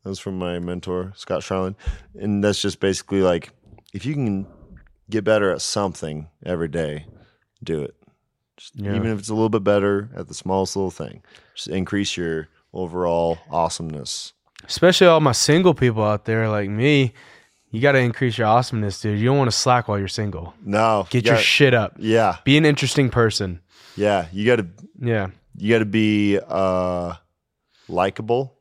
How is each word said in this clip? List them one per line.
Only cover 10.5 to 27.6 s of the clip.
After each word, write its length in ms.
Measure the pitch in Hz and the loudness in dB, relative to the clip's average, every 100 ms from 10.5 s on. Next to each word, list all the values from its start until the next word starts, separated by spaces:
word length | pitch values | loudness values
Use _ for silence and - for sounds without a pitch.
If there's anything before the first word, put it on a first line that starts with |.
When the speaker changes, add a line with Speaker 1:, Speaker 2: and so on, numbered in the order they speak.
| 95 95 98 | -2 -2 -2
Speaker 1:
little 140 | 95 | -6
thing, 300 | - 65 - _ - _ | -6 -14 -14 _ -20 _
just 140 | - - | -16 -8
increase 480 | 92 90 101 101 - | -6 -4 -4 -4 -4
your 320 | 85 80 76 _ _ | -4 -6 -8 _ _
overall 680 | - 90 87 87 85 85 82 - | -10 -8 -4 -2 0 0 -4 -6
awesomeness. 840 | 80 82 - 85 76 67 - - _ _ - - | -2 -2 -4 -10 -10 -10 -12 -12 _ _ -20 -12
Speaker 2:
Especially 380 | - 175 180 185 | 2 4 6 6
all 120 | 160 | 8
my 120 | 151 | 4
single 420 | 117 - 156 185 | 2 2 4 4
people 300 | 143 127 110 | 4 0 2
out 220 | 107 104 - | 0 0 -2
there 220 | 113 110 | -2 0
like 200 | 107 98 | -2 -4
me, 440 | 104 135 143 127 - - - _ _ _ | 0 4 4 2 -2 -20 -20 _ _ _
you 100 | 110 | 0
gotta 180 | 139 135 | 2 4
increase 380 | 123 113 123 113 | 2 0 -4 0
your 100 | 110 | 2
awesomeness, 520 | 113 127 113 104 92 | 4 2 -4 -4 -4
dude. 180 | 107 104 | -4 0
You 60 | 117 | 2
don't 120 | 139 | 2
wanna 120 | 127 | 2
slack 380 | - - 123 113 | 0 2 2 0
while 100 | 104 | -4
you're 80 | 98 | -4
single. 440 | - 104 87 85 - | -6 -6 -6 -12 -14
Speaker 1:
No, 440 | - 101 113 107 92 | -2 2 4 2 0
Speaker 2:
Get 140 | 123 | 0
Speaker 1:
you 40 | 113 | 2
Speaker 2:
your 40 | 117 | 2
Speaker 1:
gotta 80 | |
Speaker 2:
shit 280 | 104 - 143 | 2 4 4
up. 200 | 123 98 - | 4 0 -6
Speaker 1:
Yeah. 380 | 110 113 107 85 | 2 4 2 0
Speaker 2:
Be 140 | - 143 | 4 6
an 80 | 156 | 6
interesting 420 | 143 135 - 131 | 2 0 0 2
person. 520 | 120 113 - 98 87 _ _ - - | 2 0 0 -6 -8 _ _ -20 -2
Speaker 1:
Yeah, 300 | 104 101 82 | 2 2 -2
you 140 | 95 107 | -2 2
gotta 200 | 120 92 90 - - | 2 0 -10 -20 -8
Speaker 2:
Yeah. 280 | 120 113 95 - _ - | -4 -2 -4 -10 _ -8
Speaker 1:
you 160 | 104 | 2
gotta 120 | 117 107 | 2 2
be, 520 | 107 107 104 104 101 - | 0 2 2 2 0 -2
uh, 680 | 92 95 92 90 90 87 82 _ _ _ _ | -2 0 0 -2 -4 -6 -10 _ _ _ _